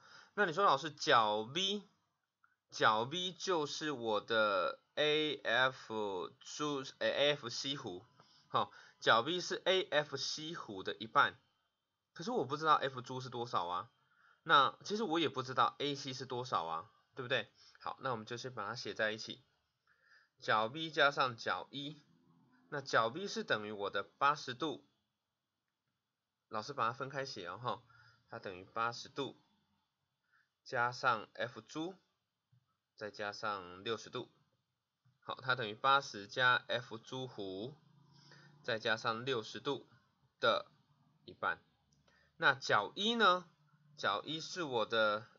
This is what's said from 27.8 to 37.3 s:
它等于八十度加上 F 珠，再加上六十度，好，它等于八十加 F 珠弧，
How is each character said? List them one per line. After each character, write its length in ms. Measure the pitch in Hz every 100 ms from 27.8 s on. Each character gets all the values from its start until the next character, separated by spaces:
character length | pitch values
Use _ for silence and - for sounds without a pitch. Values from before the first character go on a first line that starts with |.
| _ - - _ _
它 80 | 113
等 160 | 107 92
于 80 | 98
八 260 | 113 117
十 160 | 120 -
度 320 | - 123 - _ _ _ _ _ _ _ _ _ _ _ _ -
加 260 | 127 120
上 380 | 123 131 110 - -
F 260 | 120 113
珠， 340 | - 151 170 185 _ _ _ _ _ _ _ _ _ -
再 120 | 107
加 220 | 104 104
上 500 | 101 107 101 90 90 117
六 100 | 107
十 140 | -
度， 200 | 123 - _ _ _ _ _ _ _ _ _
好， 180 | - -
它 160 | 127 123
等 140 | 107
于 40 |
八 280 | 107 135 139
十 260 | 139 104 101
加 280 | 135 127 123 -
F 300 | 117 123 113
珠 320 | - 131
弧， 460 | 131